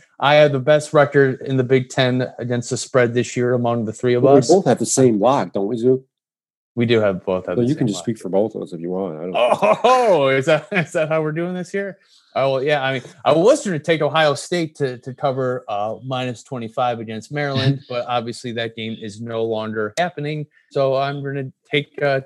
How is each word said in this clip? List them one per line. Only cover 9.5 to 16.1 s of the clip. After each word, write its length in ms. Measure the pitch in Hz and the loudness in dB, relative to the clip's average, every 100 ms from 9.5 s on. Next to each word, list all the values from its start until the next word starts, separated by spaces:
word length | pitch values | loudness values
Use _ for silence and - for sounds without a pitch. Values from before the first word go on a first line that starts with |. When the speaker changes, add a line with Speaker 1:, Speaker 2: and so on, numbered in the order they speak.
| - 208 208 | 2 2 2
Speaker 1:
Oh, 420 | 240 254 233 165 135 | 4 4 4 4 2
<laughs> 80 | 135 | 2
is 100 | 135 | 2
that, 200 | 151 - | 0 0
is 180 | 180 156 | -4 -2
that 180 | 170 151 | -2 -2
how 140 | 160 | -2
we're 80 | 156 | -2
doing 240 | 156 175 | -4 -6
this 180 | 180 180 | -8 -8
year? 260 | 196 196 185 _ _ _ - | -8 -8 -12 _ _ _ -2
Oh, 180 | 135 | 0
well, 80 | 135 | 0
yeah. 180 | 143 147 | 0 0
I 120 | 131 | -2
mean, 80 | 131 - - | -4 -8 -2
I 60 | 123 | 2
was 340 | 151 208 294 | 4 6 4
gonna 140 | 208 156 | 0 -4
take 220 | 170 160 | 0 0
Ohio 340 | 147 160 151 | 2 2 2
State 400 | 139 - 175 160 - | 0 -2 -4 -4 -4
to, 220 | 135 123 | -4 -6
to 160 | 135 | -12
cover, 500 | 127 143 131 127 123 - | -4 -4 -2 -2 -4 -6
uh, 300 | 101 110 104 | -6 -6 -6
minus 380 | 127 | -8